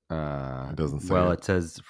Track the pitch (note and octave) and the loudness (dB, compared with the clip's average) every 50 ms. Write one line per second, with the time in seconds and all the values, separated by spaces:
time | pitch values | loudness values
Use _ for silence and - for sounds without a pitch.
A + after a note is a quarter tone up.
0 | _ - E2+ D#2+ D#2 D2 C#2+ C#2 C2+ C2+ C2 C2 C2 C#2 D#2+ D2+ D#2+ D2 C#2 D2 | _ -6 -4 -4 -2 -2 -4 -4 -4 -6 -6 -6 -6 -6 -2 0 0 0 0 -2
1 | - F2+ F#2+ F2+ F2+ F2+ F2 - - - F#2+ F#2 E2+ D#2+ - - - | 0 2 4 6 6 4 4 2 2 2 2 2 0 -2 -6 -14 -18